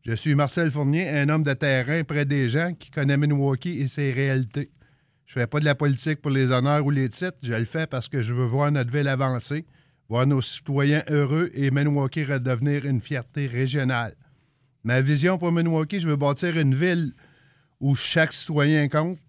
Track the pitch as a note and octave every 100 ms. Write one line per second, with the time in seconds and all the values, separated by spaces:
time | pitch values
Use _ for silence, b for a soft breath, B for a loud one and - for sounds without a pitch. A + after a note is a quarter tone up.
0 | - A2+ D#3 C#3+ C#3+ - E3 C#3 C#3 D#3
1 | F3+ D3 C#3+ D#3 D3 C3+ D3 C3 B2 E3
2 | D3+ D3 C#3+ C#3+ B2+ C#3 F3 E3+ - -
3 | C#3 C#3+ D3 C#3+ C#3 C3+ F3 D3+ C#3 -
4 | C#3 B2 C#3 C3 A#2 C#3+ C#3 _ b b
5 | b b _ B2+ A#2 D3 D3+ C#3 D3 C3
6 | D#3+ D3+ D3 C3+ B2+ B2+ C3+ D3 C#3+ C#3+
7 | C3 - F3+ - B2 A2+ A#2 E3 D#3+ C3
8 | - C#3 A2+ B2 B2 C3 D3 D3 A#2+ C#3+
9 | C#3+ C3 C3+ B2 - D3 E3 b b b
10 | _ A#2 C3+ C3+ - - - C#3 C#3+ D3+
11 | - D3+ C#3 D3+ F3 - C#3 C3+ D3 C#3+
12 | C3+ D#3+ C#3 C#3 B2+ B2 C#3+ C#3+ C#3 C3
13 | - C#3 A#2+ D3+ C#3 A#2+ C3 C#3+ C3 B2
14 | A2+ - b b b b b _ A2+ B2+
15 | C3+ D3 E3+ F#3 F3 E3+ E3+ D#3+ D3+ G3+
16 | E3 D3 C#3+ C#3 F3 D#3+ C#3+ C3 F3+ F3
17 | D3+ - b b b b b _ C#3 C3+
18 | - E3+ D#3+ - - D3+ C#3+ D#3 C#3+ D3+
19 | E3 F3